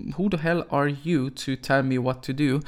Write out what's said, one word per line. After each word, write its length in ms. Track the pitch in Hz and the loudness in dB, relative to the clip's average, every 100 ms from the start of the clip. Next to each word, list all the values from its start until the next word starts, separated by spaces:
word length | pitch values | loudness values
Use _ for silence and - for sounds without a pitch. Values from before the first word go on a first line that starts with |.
| - 147 | -8 -2
who 120 | 202 | -2
the 80 | 165 | 0
hell 300 | 160 170 - | 0 0 0
are 180 | 143 143 | 0 0
you 420 | 143 160 160 131 | 0 0 0 0
to 260 | 131 - 131 | -4 -6 -4
tell 260 | - 135 | 2 2
me 140 | 131 127 | 4 0
what 260 | 127 127 | 0 -2
to 100 | - | -4
do 260 | 135 147 143 | 0 2 2